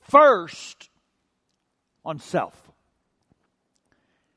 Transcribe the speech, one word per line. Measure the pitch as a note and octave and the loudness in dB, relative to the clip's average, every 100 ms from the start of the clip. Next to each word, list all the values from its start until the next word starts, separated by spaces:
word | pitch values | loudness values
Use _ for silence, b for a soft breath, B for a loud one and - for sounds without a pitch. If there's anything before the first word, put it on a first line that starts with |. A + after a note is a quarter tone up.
first | - C#4 D4+ G#3+ E3 - - - - _ _ _ _ _ _ _ _ _ _ _ | 2 6 6 4 -4 -18 -20 -20 -20 _ _ _ _ _ _ _ _ _ _ _
on | - D3 | -14 -14
self. | - F3 F#2+ - - _ _ _ _ _ _ _ _ _ _ _ _ _ _ _ _ | -8 -6 -8 -12 -20 _ _ _ _ _ _ _ _ _ _ _ _ _ _ _ _